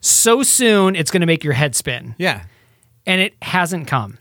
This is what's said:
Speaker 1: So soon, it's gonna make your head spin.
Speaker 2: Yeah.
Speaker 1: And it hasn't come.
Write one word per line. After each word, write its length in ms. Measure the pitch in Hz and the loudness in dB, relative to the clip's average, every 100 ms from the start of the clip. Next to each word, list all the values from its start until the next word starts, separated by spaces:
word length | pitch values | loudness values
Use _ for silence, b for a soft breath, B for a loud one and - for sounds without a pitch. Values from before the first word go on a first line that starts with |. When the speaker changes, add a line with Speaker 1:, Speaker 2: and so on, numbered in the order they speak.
Speaker 1:
So 420 | - - 226 233 | -2 2 4 2
soon, 520 | 269 - 240 208 190 190 | 2 2 4 4 4 2
it's 140 | 156 | -2
gonna 160 | 190 170 | 0 2
make 160 | 165 | 0
your 100 | 151 | 0
head 200 | 131 147 | 0 0
spin. 400 | 113 - 120 120 113 | -2 -6 -8 -10 -6
Speaker 2:
Yeah. 260 | 180 107 87 b b b b b - | -4 -4 -10 b b b b b -2
Speaker 1:
And 140 | 185 | 0
it 140 | 185 - | -2 -4
hasn't 440 | - 185 170 175 143 | -4 -2 -2 -4 -4
come. 320 | 135 104 113 | -4 -4 -12